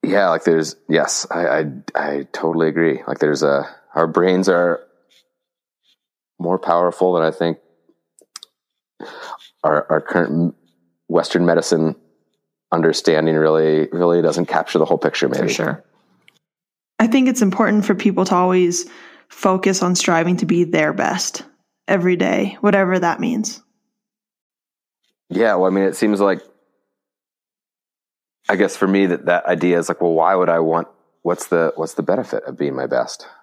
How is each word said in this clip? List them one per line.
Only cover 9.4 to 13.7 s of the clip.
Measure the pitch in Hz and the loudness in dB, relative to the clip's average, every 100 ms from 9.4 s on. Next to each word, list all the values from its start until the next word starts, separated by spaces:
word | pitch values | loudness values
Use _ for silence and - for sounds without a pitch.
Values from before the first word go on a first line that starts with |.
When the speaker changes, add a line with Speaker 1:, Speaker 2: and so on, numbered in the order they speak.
| - _ | -20 _
Speaker 1:
our, | 76 76 - | 0 0 0
our | 78 | -2
current | - 90 85 82 85 - _ _ _ _ _ | 0 -2 0 0 -2 -4 _ _ _ _ _
Western | 85 82 90 87 | -2 0 0 2
medicine | 85 82 82 80 - _ _ _ _ _ _ _ | 2 2 0 0 -4 _ _ _ _ _ _ _
understanding | 87 80 78 - 80 80 78 | 0 0 2 2 2 2 2
really, | 78 80 78 | 2 2 2